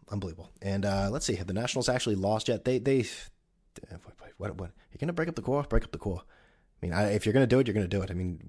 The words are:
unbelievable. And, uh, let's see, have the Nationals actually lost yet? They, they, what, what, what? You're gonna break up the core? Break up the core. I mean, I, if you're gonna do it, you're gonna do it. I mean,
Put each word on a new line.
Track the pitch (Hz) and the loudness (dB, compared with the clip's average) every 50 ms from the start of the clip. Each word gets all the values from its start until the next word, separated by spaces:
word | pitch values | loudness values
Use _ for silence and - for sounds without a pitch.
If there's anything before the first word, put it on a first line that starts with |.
| - - | -12 -8
unbelievable. | 104 101 98 87 80 - - - - - | -6 -6 -6 -6 -10 -12 -16 -20 -18 -8
And, | - 98 98 98 98 | -4 -2 -2 0 0
uh, | 101 98 98 98 98 | 0 0 0 0 0
let's | 113 156 - | -2 -2 -2
see, | - 104 | -2 -2
have | 87 90 | -2 -4
the | 92 92 | -4 -4
Nationals | 104 120 123 - 131 117 - | -2 -2 -2 -2 0 0 0
actually | 123 127 - 120 104 | 0 0 0 0 0
lost | 95 95 101 107 110 - | 2 2 2 0 2 0
yet? | - 117 104 - | 0 -2 0 0
They, | 127 127 | 0 0
they, | 123 113 139 135 131 113 - - - - - - _ _ _ _ _ _ _ _ - - - 87 85 - | 2 4 4 4 4 2 0 -6 -12 -14 -18 -20 _ _ _ _ _ _ _ _ -20 -18 -16 -16 -18 -18
what, | - - - - - - | -20 -20 -20 -20 -20 -12
what, | - 95 104 90 | -8 -8 -8 -6
what? | 92 90 85 - - - _ | -6 -10 -10 -12 -18 -20 _
You're | - - | -10 -6
gonna | 143 165 170 | -4 -4 -2
break | 170 165 170 | -2 -2 -2
up | 160 | -4
the | - | -4
core? | 95 127 131 143 143 | -2 0 0 0 0
Break | - - - - | 4 4 4 4
up | - | 2
the | - | -6
core. | - - 101 87 82 - | -6 -4 -4 -4 -4 -8
I | - - - - _ _ _ _ _ _ _ - | -14 -20 -20 -20 _ _ _ _ _ _ _ -6
mean, | 87 82 | -2 0
I, | 95 104 101 104 | 2 2 2 2
if | 104 - | 2 2
you're | 107 104 | 4 6
gonna | 135 131 | 6 6
do | 113 120 | 6 6
it, | 131 131 | 4 4
you're | 117 98 | 4 2
gonna | 107 98 | 0 0
do | 85 98 98 92 | 2 0 -2 -2
it. | 92 | -2
I | 87 | -4
mean, | 90 92 90 87 - - | -4 -2 -4 -4 -6 -12